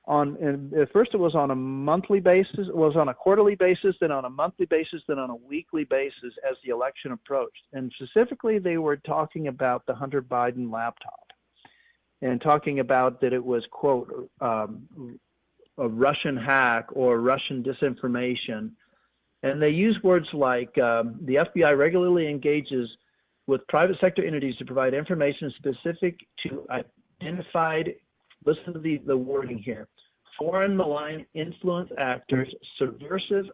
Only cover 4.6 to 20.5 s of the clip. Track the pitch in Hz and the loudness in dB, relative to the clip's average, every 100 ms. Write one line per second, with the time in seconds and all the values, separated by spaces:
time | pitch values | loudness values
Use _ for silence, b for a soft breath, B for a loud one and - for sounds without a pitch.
4.6 | 175 160 160 165 - 139 127 120 127 147 | 0 0 0 -8 -6 -6 -4 -10 -10 -10
5.6 | - 160 143 135 139 - 123 - 135 131 | -6 -6 -2 -2 -2 -8 -16 -8 -6 -6
6.6 | 127 120 131 - 135 123 - 139 117 - | -4 -2 -2 -6 -10 -12 -4 -4 -4 -8
7.6 | _ 135 127 - 131 214 233 269 226 214 | _ -10 -10 -10 -2 2 2 0 0 0
8.6 | 180 165 156 143 - 156 156 165 147 127 | 0 0 0 -2 -2 -4 -4 -4 -6 -2
9.6 | 131 123 - 113 139 143 127 123 123 123 | -2 -2 -4 -6 -4 -4 -2 -2 0 -2
10.6 | 120 113 117 - - - _ - _ b | -6 -4 -6 -8 -18 -18 _ -20 _ b
11.6 | b b b b _ _ 131 123 156 147 | b b b b _ _ -4 -2 2 2
12.6 | 151 139 123 131 127 123 127 127 123 120 | 2 -2 2 2 2 0 -2 0 -2 -4
13.6 | - - 147 127 - - 127 - 127 110 | -4 -4 0 0 -2 -12 -12 -6 -4 -2
14.6 | 107 113 135 156 123 - _ _ _ _ | -4 -8 -18 -18 -16 -18 _ _ _ _
15.6 | _ - 120 113 135 143 156 131 120 135 | _ -6 -4 2 2 2 -2 -4 0 2
16.6 | 127 113 117 139 127 117 120 135 - 135 | 4 0 -2 0 2 4 2 0 -2 -6
17.6 | 123 127 143 123 127 123 127 120 - 110 | -4 -2 -2 -2 -4 -2 -2 -4 -6 -8
18.6 | 110 - _ _ _ _ _ _ 135 147 | -8 -12 _ _ _ _ _ _ -4 2
19.6 | 151 160 220 196 185 180 151 147 131 | 2 4 2 4 4 4 2 0 2